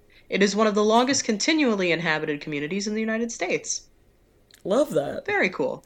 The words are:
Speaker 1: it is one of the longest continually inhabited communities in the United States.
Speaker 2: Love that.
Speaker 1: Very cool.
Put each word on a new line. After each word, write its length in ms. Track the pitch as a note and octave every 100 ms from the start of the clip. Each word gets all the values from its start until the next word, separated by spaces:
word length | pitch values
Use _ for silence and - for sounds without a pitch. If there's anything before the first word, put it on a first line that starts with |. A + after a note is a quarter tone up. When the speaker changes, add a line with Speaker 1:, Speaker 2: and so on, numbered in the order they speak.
| _ _ _
Speaker 1:
it 140 | F#3+
is 140 | G3+ G3+
one 100 | A3
of 80 |
the 100 | G#3
longest 400 | G#3+ A3+ B3+ C4+
continually 680 | - G#3 - D#4+ C4 G3+ F3+
inhabited 480 | D#3+ E3 D#3 D#3 D3
communities 460 | D#3 D3 D3+ G3 G#3
in 80 |
the 60 | G#3+
United 300 | A3 A3 A#3
States. 520 | - F4+ D3+ - - - _ _ _ _ _ _ -
Speaker 2:
Love 260 | E3+ A3+ C#4
that. 300 | D#3 C#3 - -
Speaker 1:
Very 220 | G4+ G3
cool. 340 | - C#3+ -